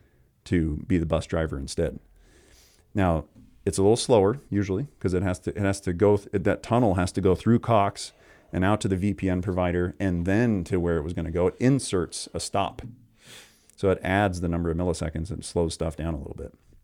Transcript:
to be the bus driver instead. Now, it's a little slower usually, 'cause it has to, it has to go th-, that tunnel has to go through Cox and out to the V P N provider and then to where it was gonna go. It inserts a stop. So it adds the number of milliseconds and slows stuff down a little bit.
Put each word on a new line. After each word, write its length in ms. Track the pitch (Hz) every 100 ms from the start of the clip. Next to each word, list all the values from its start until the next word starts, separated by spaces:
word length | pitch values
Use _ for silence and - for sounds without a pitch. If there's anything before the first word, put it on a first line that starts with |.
| _ _ _ _ -
to 320 | 87 78 76 -
be 100 | 90
the 80 | 80
bus 200 | 80 -
driver 340 | 82 80 69
instead. 400 | 69 - 76 67 - _ _ _ _ _ _ _ _
Now, 320 | 104 90 80 - - - _ 98
it's 120 | 92
a 40 |
little 160 | 98 117
slower 420 | - 113 95 139 -
usually, 380 | 101 98 95 143 _
'cause 160 | 95
it 80 | 90
has 160 | 92 90
to, 100 | -
it 80 | -
has 240 | 98 98
to 100 | 95
go 240 | 87 101 101
th-, 260 | - 101
that 200 | 101 95
tunnel 300 | - 117 113 92
has 160 | 90
to 80 | 104
go 160 | 95 87
through 240 | 113 117
Cox 540 | - 107 101 - - - - - _
and 100 | 90
out 160 | 95 107
to 80 | 101
the 80 | 92
V 180 | 101
P 160 | 98 95
N 120 | 90
provider 520 | 90 90 90 87 90 -
and 260 | 95 87 87
then 380 | 104 120 101
to 160 | 85 92
where 160 | 85 85
it 60 |
was 100 | 78
gonna 200 | 87 80
go. 160 | 85 90
It 80 | -
inserts 680 | 123 139 - 92 78 - -
a 60 | 87
stop. 420 | - 101 95 - 113 - - _ - - - _ _ -
So 140 | 95
it 80 | 92
adds 380 | - 98 101 87
the 80 | 85
number 240 | 85 85
of 60 | 82
milliseconds 520 | 90 82 78 80 80
and 120 | -
slows 300 | - 87 82
stuff 240 | - 80 -
down 160 | 82
a 40 | 78
little 160 | -
bit. 200 | - 69 - _ -